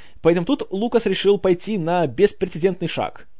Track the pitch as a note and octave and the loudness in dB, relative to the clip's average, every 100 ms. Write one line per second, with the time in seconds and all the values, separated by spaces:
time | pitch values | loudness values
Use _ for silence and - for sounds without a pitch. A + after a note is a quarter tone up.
0 | - - D#3+ F3 F3 C#4 - F#3+ A#3 A#3 | -18 0 2 4 2 -2 -2 -4 0 0
1 | G#3+ F#3 G3 G3+ F#3+ F3+ - G#3+ D#3+ F3+ | 2 2 2 4 4 2 0 -2 0 0
2 | D3+ A2 G3+ - F#3 D#3+ F#3+ F3+ E3 - | 0 2 0 0 -6 0 0 0 -4 -4
3 | G2+ - - | -6 -8 -16